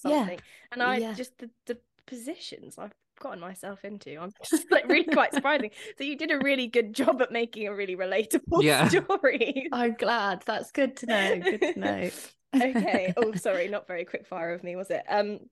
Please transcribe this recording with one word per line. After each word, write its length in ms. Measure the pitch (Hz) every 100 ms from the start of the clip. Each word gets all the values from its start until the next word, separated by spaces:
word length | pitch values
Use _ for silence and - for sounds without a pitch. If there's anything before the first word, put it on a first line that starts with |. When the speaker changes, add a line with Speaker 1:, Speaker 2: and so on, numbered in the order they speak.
| 277
Speaker 1:
Yeah. 140 | 302
Speaker 2:
something. 200 | 196 180 - - _
And 120 | 240
I 160 | 247 254
Speaker 1:
Yeah. 140 | 226 208
Speaker 2:
just, 200 | 247 _
the, 100 | 240 _ -
the 140 | 240 _ _ -
positions 720 | 247 240 370 - - - -
I've 160 | 202 - _ _
gotten 200 | 269 190
myself 440 | 175 190 190 196
into, 320 | 202 202 - 147
I'm 100 | 180 -
<laughs> 60 | -
just, 240 | 320 -
like, 160 | 320 254
really 180 | 302 320
quite 280 | 302 240
surprising. 380 | 277 269 302 214 - - -
So 60 |
you 120 | 277 285
did 140 | 311
a 80 | 285
really 300 | 277 277 240
good 260 | 240 214
job 260 | 220 269 262
at 80 | 247
making 360 | 233 233 214 208
a 60 |
really 220 | 202 196 185
relatable 680 | 185 196 214 302 - 339
Speaker 3:
Yeah. 260 | - - 156
Speaker 2:
<laughs> 20 |
story. 800 | 359 - 392 262 285 233 269 285
Speaker 1:
I'm 220 | 247 240 226
glad. 480 | 202 233 202 185 -
That's 260 | 214 -
good 260 | - 269 269
to 100 | 240
know. 320 | 214 196 180 370
Good 120 | 214 320
to 60 | 254
know. 300 | 202 196 180 -
Speaker 2:
<laughs> 40 | - _ _ 269
Okay. 580 | 254 240 190 202 185
Speaker 1:
<laughs> 40 | 208
Speaker 2:
Oh, 140 | 220
sorry, 340 | 196 226 190 180
not 160 | 202 -
very 180 | 175 175
quick 200 | - -
fire 280 | 185 170 175
of 80 |
me, 120 | 180 180
was 140 | 190
it? 140 | 170 -
Um, 320 | 208 208 208 -